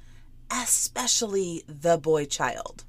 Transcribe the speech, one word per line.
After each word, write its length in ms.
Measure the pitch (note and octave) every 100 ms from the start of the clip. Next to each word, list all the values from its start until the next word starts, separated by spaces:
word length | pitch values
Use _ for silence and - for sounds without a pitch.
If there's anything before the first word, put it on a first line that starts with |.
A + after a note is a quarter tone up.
| - - - - -
especially 1120 | B3 A#3 - - A#3+ A#3+ - A3 G3 F3+ E3 -
the 280 | D3 E3+ E3+
boy 260 | D3+ D#3
child. 600 | C#3+ - C3 A2+ - -